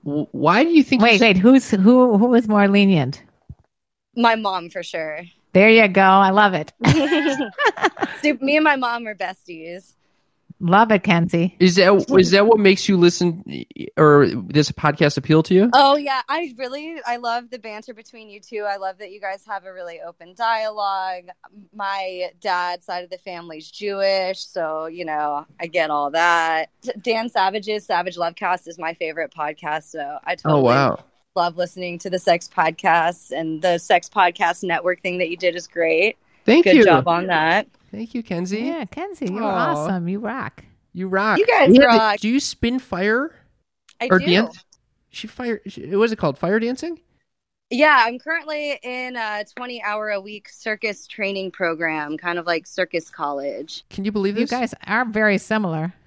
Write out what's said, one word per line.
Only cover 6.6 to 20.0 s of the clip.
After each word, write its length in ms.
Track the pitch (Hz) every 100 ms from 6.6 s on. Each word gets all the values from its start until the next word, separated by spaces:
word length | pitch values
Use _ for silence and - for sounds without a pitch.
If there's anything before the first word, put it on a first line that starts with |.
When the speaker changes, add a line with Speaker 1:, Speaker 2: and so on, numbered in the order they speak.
| 151 _
Speaker 3:
<laughs> 720 | 233 320 285 320 302 269 233 - 554 - - - - -
Dude, 200 | 302 262
me 140 | 269 302
and 60 |
my 120 | 311 277
mom 320 | 240 233 226
are 80 | 202
besties. 760 | 180 190 - 165 160 180 _ _ _ _ _ _ _ -
Speaker 2:
Love 280 | 175 190 226
it, 100 | 214
Kenzie. 540 | 202 170 170 170 175 _
Speaker 1:
Is 160 | 185 175
that, 280 | 185 196 - 190
is 100 | 170
that 140 | 190 214
what 140 | 220
makes 280 | 202 196 -
you 80 | 190
listen, 480 | 175 - 175 165 - 64 - - - -
or 300 | 151 147 123
this 440 | 120 - 147 147
podcast 460 | - 151 147 147 -
appeal 240 | - 156
to 120 | 156 185
you? 160 | 226
Speaker 3:
Oh, 220 | 254 277 294
yeah. 240 | 285 262 247
I 240 | 302 339 233
really, 420 | 254 277 311 320 233
I 80 | 240
love 320 | 240 233 240
the 80 | 247
banter 380 | 220 214 220 220
between 340 | 226 233 214
you 100 | 202
two. 240 | 208 220 208
I 80 | 202
love 220 | 190 185
that 120 | 202
you 80 | 202
guys 240 | 196 190 _
have 180 | 196 180
a 80 |
really 260 | 185 175 165